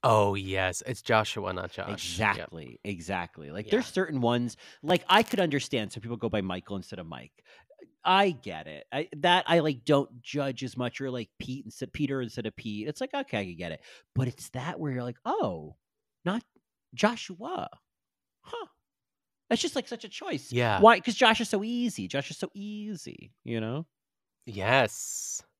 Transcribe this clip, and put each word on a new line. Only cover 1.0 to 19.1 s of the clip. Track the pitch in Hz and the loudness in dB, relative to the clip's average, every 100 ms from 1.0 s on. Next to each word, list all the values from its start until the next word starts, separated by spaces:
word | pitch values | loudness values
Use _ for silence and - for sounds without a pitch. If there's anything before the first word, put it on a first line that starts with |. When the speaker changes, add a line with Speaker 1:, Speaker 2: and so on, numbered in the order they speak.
Speaker 1:
Joshua, | - 110 107 - 95 | 4 4 4 -2 -4
not | 90 92 | -4 -6
Josh. | - 95 | -8 -8
Yep. | - | -6
Speaker 2:
Exactly. | 85 85 107 98 - 82 67 57 | -6 0 2 2 -4 -12 -14 -12
Exactly. | 101 90 80 95 87 - 71 | -10 -8 -6 -6 -6 -12 -12
Like, | 82 104 | -10 0
there's | 220 247 | 0 0
Speaker 1:
Yeah. | |
Speaker 2:
certain | - 180 139 | -2 -2 2
ones, | 117 120 120 - - - | 2 2 0 -6 -20 -10
like, | 147 175 - | 0 0 6
I | 196 | 4
could | 233 202 | 4 2
understand | 175 143 - 127 104 | 2 2 0 -2 -2
some | - | -8
people | 113 117 | -8 -4
go | 117 | 0
by | 107 | 0
Michael | 95 92 - 98 | 0 -4 -6 -8
instead | - 95 | -8 -12
of | 82 | -12
Mike. | 69 - _ _ - _ - - _ | -14 -16 _ _ -20 _ -20 -20 _
I | 175 190 202 | 4 4 4
get | 139 104 80 78 | 0 -8 -10 -10
it. | 76 - | -14 -6
I, | 135 165 151 | -6 -6 0
that | 175 180 - | 4 4 6
I, | 170 | 4
like, | 156 131 - | 4 0 4
don't | 143 - 123 | 4 4 -8
judge | - 143 139 123 | -6 -4 -2 -4
as | 131 127 | -6 -2
much, | 123 - | -4 -2
or, | 135 | -6
like, | 123 110 _ | -4 -8 _
Pete | - 127 107 | -10 -8 -10
instead, | - 127 | -10 -10
Peter | - 143 135 | -2 -2 0
instead | 120 - 107 | -4 -4 -6
of | - | -6
Pete. | 113 104 110 | -6 -6 -6
It's | 147 | -6
like, | 262 | -6
okay, | 285 269 107 | -6 -2 -2
I | 92 | -4
can | 82 | -6
get | 87 | -8
it. | 78 - - _ - | -10 -14 -20 _ -2
But | 127 | -2
it's | - - | -4 -12
that | 127 143 - | -8 -8 -6
where | 151 | -4
you're | 127 | -4
like, | 123 120 | -6 -8
"Oh, | - 427 135 85 76 - _ _ _ _ 175 | -4 -2 -2 -4 -10 -18 _ _ _ _ -4
not | 220 _ _ _ _ _ 127 | -4 _ _ _ _ _ 2
Joshua." | 208 233 - 175 254 370 - - _ _ _ _ _ _ | 2 2 -10 -12 -8 -6 -8 -12 _ _ _ _ _ _
Huh. | - 480 381 _ _ _ _ | -14 -12 -12 _ _ _ _